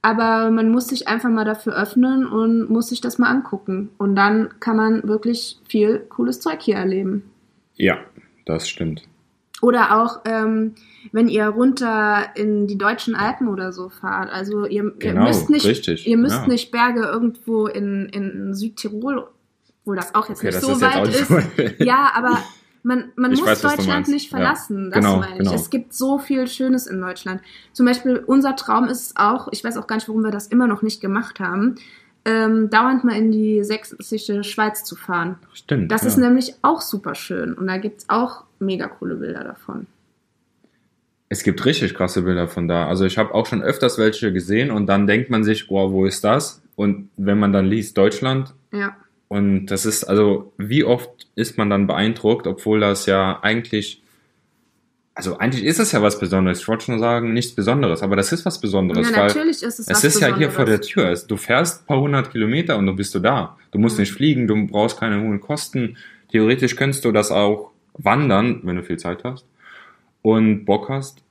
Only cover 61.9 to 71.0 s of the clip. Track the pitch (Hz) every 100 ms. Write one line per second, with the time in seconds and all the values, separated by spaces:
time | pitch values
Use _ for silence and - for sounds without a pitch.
61.9 | 135 143 139 135 120 107 135 165 117 98
62.9 | 95 101 98 107 131 82 - _ 104 113
63.9 | 107 98 - 151 135 113 107 101 104 113
64.9 | - 113 101 110 101 - 151 - 135 117
65.9 | - - - _ 113 110 127 127 - 139
66.9 | 135 120 107 104 101 101 107 - _ _
67.9 | - 101 123 143 98 120 117 90 90 87
68.9 | 82 87 87 123 135 _ _ - - -
69.9 | _ _ _ 110 110 110 104 101 104 -
70.9 | 135